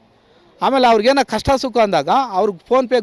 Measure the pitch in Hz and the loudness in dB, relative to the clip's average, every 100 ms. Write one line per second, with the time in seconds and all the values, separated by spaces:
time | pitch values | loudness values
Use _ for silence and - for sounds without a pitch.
0 | _ _ _ _ _ _ 190 262 247 226 | _ _ _ _ _ _ -2 2 2 2
1 | 220 285 247 214 - 269 262 233 208 165 | 2 0 -2 -4 -2 -2 -2 -2 0 0
2 | 143 240 254 185 208 175 - 254 247 247 | 0 -2 0 -2 -2 -4 -2 -2 0 -2